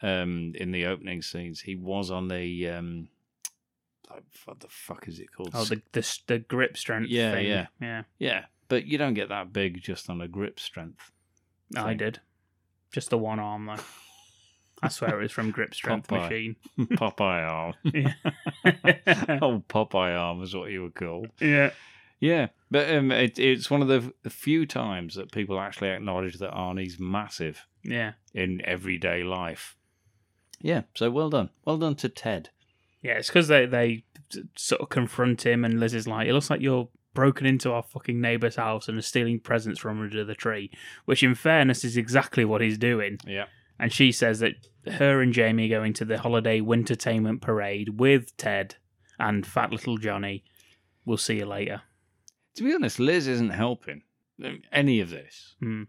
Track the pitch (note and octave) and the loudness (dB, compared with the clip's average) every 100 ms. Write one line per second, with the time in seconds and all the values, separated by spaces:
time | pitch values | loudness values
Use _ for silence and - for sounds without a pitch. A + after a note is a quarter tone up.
0 | G2+ F#2 F2+ F2 E2+ E2+ F#2 F2+ F2 F#2 | -4 -2 -2 -4 -6 -6 -6 -2 -2 -4
1 | F#2 F2 - F2 E2+ D#2 F#2+ F#2 F2+ G2 | -8 -10 -10 -10 -10 -12 -12 -10 -6 -6
2 | F#2 F#2 F#2 F2+ F2 F2 F2 E2+ E2+ E2+ | -4 -6 -6 -6 -6 -6 -6 -6 -8 -10
3 | D#2+ _ _ _ - _ _ _ _ _ | -14 _ _ _ -18 _ _ _ _ _
4 | - - _ - - - - - - E2+ | -20 -20 _ -20 -20 -20 -20 -20 -16 -16
5 | E2 E2+ - - F2 A#2 G#2+ A2 - - | -16 -18 -18 -14 -10 -6 -4 -6 -6 -6
6 | - - - A#2 A2+ B2 C3 - - A2 | -6 -8 -4 -4 -2 -2 -2 -2 -6 -4
7 | B2 A#2+ A2 G2 G2+ G2 E2+ - A#2 A2+ | -2 0 0 0 0 -2 -4 -10 -10 -10
8 | - - C3+ G2 - _ - B2 C#3+ D3 | -12 -8 -4 -4 -8 _ -2 -2 0 -2
9 | C#3 G#2 G2 G2+ F2+ G#2 G2 F2 - F2+ | 0 -2 -4 -6 -6 -2 -2 -4 -10 -10
10 | - F2 F2 F#2+ G2+ - - F2+ D#2+ - | -8 -8 -8 -8 -8 -8 -14 -14 -16 -18
11 | - _ _ _ _ _ - A#2 A2 G#2+ | -20 _ _ _ _ _ -12 -6 -4 -4
12 | G#2+ - _ _ _ _ _ _ _ C#3 | -4 -8 _ _ _ _ _ _ _ -8
13 | - A#2 A2 A2 G#2+ G#2+ G#2+ G#2+ - - | -2 -2 -2 -4 -4 -6 -8 -10 -14 -20
14 | - _ _ _ _ _ _ - C3 - | -20 _ _ _ _ _ _ -4 -4 -2
15 | A2+ G#2+ G#2 - A2 G#2+ G#2+ - B2 G#2+ | -2 -2 -2 -2 -4 -2 -4 -4 -2 -2
16 | - F#2+ E2+ A2 A2+ A#2 - - A#2 A#3+ | -2 -2 -2 -4 -6 -10 -10 -4 0 0
17 | G#2+ - G2 F2 D#2+ D#2+ E2 - D#3 D3 | 0 0 0 2 0 -4 -6 -4 -2 2
18 | C3+ - D#3 - D#3+ - F#3 - F3+ - | 0 0 -6 -6 -8 0 2 4 4 4
19 | F#3+ G3+ - C#3+ C#3+ A2 - G#2+ A2 G2 | 4 2 2 2 2 0 0 0 2 2
20 | F2+ F2 F2 F2 F#2 F#2+ F2 F#2+ F2 - | 2 2 -2 -4 -6 -8 -8 -8 -8 -8
21 | F2 E2+ A2 - D3+ D3 C#3 - - - | -8 -8 -10 -2 2 4 4 0 -20 -20
22 | _ - D3+ E3+ A2+ _ - C#3+ D3 D3+ | _ -2 2 2 0 _ 0 2 4 4
23 | C3+ A#2+ A#2+ - C3 B2 - C#3+ C3+ C3 | 4 4 2 4 4 4 2 2 4 4
24 | B2 - A2+ - C#3+ D#3+ D3 C3 A2+ F2+ | 2 -10 -14 -6 0 0 0 -4 -4 -6
25 | E2+ F#2+ - A2 G2+ F#2+ G2 - G2 F#2+ | -8 -10 -8 -6 -4 -4 -6 -4 -4 -4
26 | G#2 F#2 F#2 F2 F#2+ F#2+ F2+ F#2 F#2 F2 | -4 -4 -4 -6 -8 -6 -6 -4 -6 -6
27 | F#2 G2+ G#2 - D#2 - - _ G#2 A#2+ | -4 -4 -4 -6 -8 -8 -18 _ -6 -4
28 | A2 - _ G#2 F#2 F2+ - F2+ F#2 F2 | -4 -8 _ -4 -2 -2 -4 -4 -4 -2
29 | F2+ F2 F2+ F#2 E2+ - - - _ _ | -2 -2 -2 -4 -6 -8 -16 -20 _ _
30 | _ _ _ _ _ - D#3 E3+ - - | _ _ _ _ _ -8 -2 -2 -2 -2
31 | A#2 C3+ D#3 C#3+ F2 _ - D#3 D#3+ D3 | 0 2 2 0 0 _ -2 0 0 0
32 | A#2+ - A2+ F#2 - _ _ _ _ _ | -4 -4 -4 -4 -8 _ _ _ _ _
33 | A#2+ A#2 - F3+ D3+ C#3+ B2 B2 A#2+ A2+ | -4 -2 2 4 8 6 6 4 2 0
34 | - - - - - - - - - C3 | -8 -20 -18 -16 -14 -8 -2 -2 -2 -2
35 | A#2+ - B2 A#2 A#2+ A#2+ A#2 A2+ A2+ A#2 | -2 0 0 2 2 2 2 2 0 0
36 | A2 A2 A#2 C#3 C#3+ D3 C3+ B2+ A#2+ _ | -4 -2 2 2 2 0 2 0 -2 _
37 | _ C#3+ C3+ C3+ C3+ C3 C3 A#2+ - C3 | _ 2 4 4 2 2 2 -2 -4 -10
38 | - A#2+ A#2+ A#2 A#2 A#2+ A2+ G#2+ - A2 | -4 0 0 2 0 -2 -2 -4 -4 -6
39 | - B2 A#2 A#2 - A#2 A2 F2 A2+ G#2+ | 0 0 2 0 0 -2 -2 -6 -6 -6
40 | G#2 G#2+ G#2 G#2 A#2 G#2 G2 - - - | -6 -6 -6 -4 -4 -4 -8 -14 -18 -8
41 | - C3 C3 A#2+ D#3+ D#3+ C3+ B2 A#2+ A#2+ | 0 4 6 4 6 6 6 4 0 0
42 | A2+ C3 - - A2 G#2+ A2+ G#2+ B2 A2+ | 2 2 2 2 4 4 2 2 2 2
43 | G2+ G#2+ - G2 G2+ _ _ - A#2 - | -2 -6 -8 -8 -8 _ _ -4 0 6
44 | C3 - A#2 A2 A2+ - - _ - - | 6 6 2 2 0 -2 -14 _ -6 2
45 | C#3 C#3 B2+ A#2+ A2 A2+ A2 A2 A2 G#2 | 4 6 4 4 4 4 2 2 0 -2
46 | A2 G#2+ A#2+ A#2 A2+ A2 A2 A#2+ A#2 A#2 | -2 -2 0 2 2 2 4 2 2 0
47 | A#2+ A2+ G#2+ - - G#2+ G2+ G2+ G#2 G#2 | 0 2 0 0 0 0 0 -4 -4 2
48 | C3 C3+ A#2 - G#2+ G2+ G2 - _ _ | 6 6 4 -6 -2 -2 -4 -10 _ _
49 | _ - G#2+ G#2 G2 B2+ G#2+ G#2+ B2 A2 | _ -4 0 0 0 0 0 -2 -4 -4
50 | G#2+ G2 G2+ G2 _ _ _ _ _ _ | -2 -4 -6 -8 _ _ _ _ _ _
51 | - A2 - G#2+ G2+ G2+ G#2 G2+ - _ | -4 -2 0 -2 -4 -6 -6 -8 -12 _
52 | _ _ _ _ _ - B3+ E4+ A#2 - | _ _ _ _ _ -4 0 2 0 2
53 | C3+ F3 C3+ A#2+ A2+ E2+ A#2+ A#2+ - D2 | 2 4 2 2 0 0 -2 -2 -8 -14
54 | _ _ _ - C3 - - C#3+ C#3+ A2+ | _ _ _ -14 -12 -12 -2 4 6 4
55 | E2+ D2+ - - - - A#2 A2 | 2 -6 -14 -20 -20 -8 -6 -6